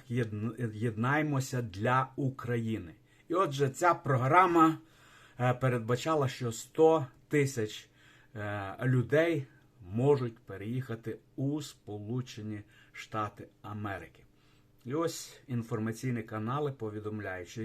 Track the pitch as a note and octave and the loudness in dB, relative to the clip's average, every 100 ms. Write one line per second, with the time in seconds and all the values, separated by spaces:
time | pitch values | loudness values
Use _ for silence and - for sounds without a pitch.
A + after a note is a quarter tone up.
0 | - A#2+ A2 G#2 A2+ B2 A#2 G#2 A#2+ G#2 | -4 -2 -2 -2 -4 -4 -6 -2 -2 0
1 | B2 D3+ D3+ C3+ C3 B2+ A2+ F#2+ A#2+ C3 | 0 2 2 0 -2 -4 -6 -2 2 2
2 | C3 - C3+ - - A#2 A2+ G#2 E2 - | 0 -2 -4 -4 -4 -2 -2 -4 -8 -18
3 | _ _ - E3+ F#3 C3+ C#3 - F3 E3 | _ _ -2 0 0 0 -2 2 2 2
4 | C#3 B2+ C3 F3 F#3 E3+ D#3+ D#3 - - | 2 2 6 8 8 8 6 4 -8 -20
5 | - - - - B2 B2 C3 A#2+ A2 B2 | -20 -20 -18 0 0 2 2 0 0 0
6 | D#3+ D#3+ C3 - A#2+ - - - D#3+ D#3+ | 2 2 2 0 -6 -6 -4 6 8 8
7 | B2+ - _ D3+ C#3 A#2 G#2+ - - _ | 2 -10 _ 2 2 0 -4 -6 -16 _
8 | - - _ A2 G#2 G2+ G2 - B2+ B2+ | -20 -20 _ -10 -6 -6 -6 -4 2 2
9 | A2 D3 E3+ D3+ - - _ _ F2+ A2 | 4 2 2 0 -4 -16 _ _ -8 0
10 | C#3 C#3 A#2+ - - F#2+ G#2 B2+ B2+ A2+ | 2 2 0 -8 -14 -12 -6 -6 -6 -8
11 | A2+ A2 _ - C#3 D3+ C3+ - - G#2 | -8 -10 _ -6 -4 -4 -8 -14 -12 -10
12 | G#2 B2+ B2+ - G#2+ G#2 - - - - | -6 -6 -6 -10 -10 -10 -12 -20 -20 -20
13 | - A2 G#2 - - _ G2 G#2 G#2 F#2 | -10 -6 -6 -8 -20 _ -12 -10 -8 -8
14 | E2 - - _ _ _ _ _ A#2+ D3+ | -12 -20 -20 _ _ _ _ _ -6 -2
15 | E3 - - - - A#2+ A2+ A2+ A2+ A2+ | -2 -4 -12 -18 -6 -6 -4 -4 -4 -4
16 | C3 A#2+ - A2 A2 C#3+ C#3+ C3+ A2 G#2+ | -4 -4 -6 -6 -4 -2 -4 -4 -8 -6
17 | G#2+ G#2+ G2 F#2 F2 A2+ | -6 -6 -6 -8 -8 -8